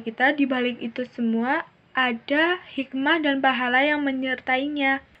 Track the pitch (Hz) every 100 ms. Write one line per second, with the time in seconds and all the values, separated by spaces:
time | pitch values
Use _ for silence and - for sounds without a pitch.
0 | 226 226 262 294 269 254 247 240 240 226
1 | 247 - 233 226 240 302 - _ _ -
2 | 254 233 - 294 330 359 - - 269 262
3 | 269 330 294 277 269 240 247 247 294 302
4 | 285 262 262 254 - 254 285 294 269 269
5 | - -